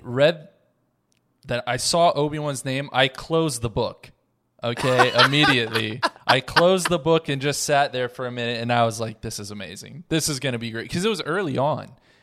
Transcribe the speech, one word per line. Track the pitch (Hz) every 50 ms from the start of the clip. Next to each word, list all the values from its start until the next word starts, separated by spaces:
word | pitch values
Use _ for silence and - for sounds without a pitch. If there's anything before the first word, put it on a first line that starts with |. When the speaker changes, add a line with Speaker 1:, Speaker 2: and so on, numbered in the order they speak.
Speaker 1:
read | - 123 120 131 143 156 170 160 - - _ _ _ _ _ _ _ _ _ _ _ _ _ _ _ _ _ _ _
that | - 123 120 - -
I | 123 127
saw | - - - 170 170 175
Obi-Wan's | - 147 147 151 147 156 151 147 139 127 -
name. | 135 131 135 143 139
I | - 123 135 135
closed | - - - - 165 165 160 156 131 117
the | 117 117
book. | 104 127 113 92 - - - - _ _ _ _ _ _ _ _ _ _ -
Okay, | 117 120 - - 135 127 123 - 127 - 120
Speaker 2:
<laughs> | -
Speaker 1:
immediately. | - 139 147 147 147 139 123 113 110 113 113 113 107 107 - - - - - -
I | - 123 -
closed | - - - - 170 180 190 190 170 -
the | 175 170
book | 139 165 165 165 160 -
and | 143 135
just | 131 147 139 - -
sat | - 147 139 143 139 -
there | 127 123 120
for | - - 127
a | 123
minute, | 123 123 117 117 120 117
and | 117 120 120
I | 120 117
was | 117 110 107
like, | 113 110 110 -
"This | - 117 - -
is | 104 98
amazing. | 104 104 98 78 90 - - - 120 143 - -
This | 160 160 - -
is | 151 131
gonna | 127 135 120 113
be | 117 117
great." | 110 117 101 120
'Cause | - 175 180
it | 226
was | 220 156
early | 151 143 156 196 202 151 127 127
on, | 131 151 147 117 98 98 - _ _ _ _ _